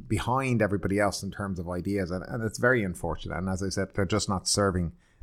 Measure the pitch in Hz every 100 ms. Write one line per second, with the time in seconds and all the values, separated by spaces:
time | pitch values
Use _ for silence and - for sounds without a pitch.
0 | - 104 117 127 135 120 104 98 92 98
1 | 101 - 98 - 101 90 87 90 87 98
2 | 90 90 - 127 110 - 123 127 98 87
3 | 85 76 - 80 95 92 95 92 95 -
4 | 92 107 - 95 - - 101 90 90 -
5 | _ _